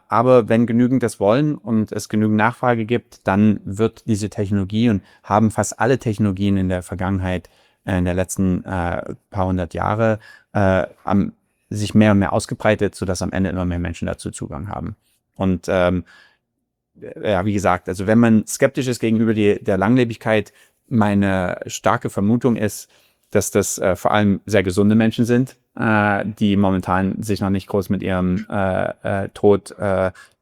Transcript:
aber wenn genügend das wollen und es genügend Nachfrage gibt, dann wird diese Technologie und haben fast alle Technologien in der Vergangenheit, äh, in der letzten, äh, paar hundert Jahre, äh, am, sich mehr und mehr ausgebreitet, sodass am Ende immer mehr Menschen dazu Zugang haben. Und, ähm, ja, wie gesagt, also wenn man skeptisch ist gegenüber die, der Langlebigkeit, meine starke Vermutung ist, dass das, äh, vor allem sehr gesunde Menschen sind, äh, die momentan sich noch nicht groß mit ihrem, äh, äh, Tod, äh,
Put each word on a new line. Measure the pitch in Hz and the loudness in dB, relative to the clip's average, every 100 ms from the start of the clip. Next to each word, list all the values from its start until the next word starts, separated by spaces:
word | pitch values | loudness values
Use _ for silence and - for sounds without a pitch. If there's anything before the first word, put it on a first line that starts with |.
| _ | _
aber | 107 123 127 104 | 2 6 4 4
wenn | 113 120 | 2 2
genügend | 117 123 131 | 2 2 2
das | 117 - | -2 0
wollen | 101 123 151 147 | 2 2 0 -4
und | 117 110 104 | -2 -2 -2
es | 107 - | -6 -4
genügend | 107 107 107 | 0 2 2
Nachfrage | 110 120 127 117 107 | 0 0 0 0 0
gibt, | 120 - - - | -4 -4 -8 -2
dann | 98 107 98 - | 2 4 2 -4
wird | 98 110 - - | -2 -2 -2 -4
diese | 104 104 | -4 -4
Technologie | - 98 101 95 107 120 | -6 -2 -2 -2 0 2
und | 98 - _ | 0 -4 _
haben | - 101 110 | -2 2 2
fast | - 104 - | 0 -4 -2
alle | 113 131 | 0 0
Technologien | 113 104 107 95 101 98 | 0 0 0 0 0 0
in | 92 | 0
der | 90 | -2
Vergangenheit, | - 90 92 95 92 90 - _ _ _ | -6 -6 -2 -2 -2 -4 -6 _ _ _
äh, | - 95 | -4 -2
in | 90 | 0
der | |
letzten, | 90 90 - 95 92 | -2 -2 -2 0 0
äh, | - 95 87 85 - - _ | -4 -4 -4 -4 -8 -14 _
paar | 104 92 | -4 -2
hundert | 92 85 | -2 -4
Jahre, | 87 92 107 113 107 - - _ | -4 -4 0 0 0 -6 -20 _
äh, | 104 98 92 - - | 0 2 2 0 -8
am, | - 98 85 - _ _ _ | -2 0 0 -6 _ _ _
sich | 104 101 | -6 0
mehr | 107 107 | 4 4
und | 98 | 4
mehr | 98 | 2
ausgebreitet, | 110 - - 110 104 98 - | -2 -4 -4 0 0 -2 -4
sodass | 95 87 | -6 -4
am | 92 | -4
Ende | - 95 | -2 -2
immer | 92 90 | -2 -2
mehr | 87 | -4
Menschen | 87 87 90 | -6 -6 -8
dazu | 87 - | -8 -10
Zugang | - 95 71 98 | -10 -12 -10 -10
haben. | - 85 - _ _ _ - | -8 -10 -12 _ _ _ -4
Und, | 95 87 - | -2 -2 0
ähm, | 92 90 90 - - _ _ _ _ _ _ _ _ 117 - | 2 2 0 -6 -18 _ _ _ _ _ _ _ _ -18 -10
ja, | - 95 104 | -2 -2 0
wie | |
gesagt, | 101 92 90 - | 0 0 0 -2
also | 92 98 | -6 0
wenn | 113 | 4
man | 117 110 - | 4 2 0
skeptisch | - 135 - 131 | -2 -2 0 -4
ist | 120 | -2
gegenüber | 113 110 113 | -2 0 0
die, | 107 104 95 | 2 2 2
der | 107 95 | 0 0
Langlebigkeit, | 98 127 120 110 113 110 101 _ _ _ _ | 2 2 0 -4 -2 0 -2 _ _ _ _
meine | 113 104 101 98 95 90 85 104 | 0 2 2 2 0 -2 -6 -10
starke | - - 113 113 | -4 0 0 -2
Vermutung | - 98 120 127 110 | -2 0 2 2 0
ist, | 104 - - _ _ _ _ | -2 -6 -16 _ _ _ _
dass | 107 - | -2 0
das, | 104 95 - | 0 0 -2
äh, | 90 87 | -2 0
vor | - | 0
allem | 107 104 92 - | 2 2 0 0
sehr | 104 | 0
gesunde | 92 90 101 110 | 2 2 4 4
Menschen | 113 117 | 2 0
sind, | 117 120 131 - _ - | 0 2 0 -8 _ -6
äh, | 113 107 104 101 98 | 0 2 2 0 -4
die | 107 104 98 | -2 0 2
momentan | 98 92 92 92 95 - | 2 0 0 0 0 -2
sich | 110 98 | -4 -2
noch | 101 | 0
nicht | 98 - | -2 -2
groß | 101 92 | -4 -2
mit | 92 | -4
ihrem, | 95 92 92 90 - | -2 -2 0 -2 -4
äh, | 104 95 95 95 - - 98 98 | -4 -2 -2 -4 -6 -6 -6 -6
äh, | |
Tod, | - 104 101 - - | 2 4 4 0 -8
äh, | 98 95 92 - - _ | -4 0 -2 -4 -18 _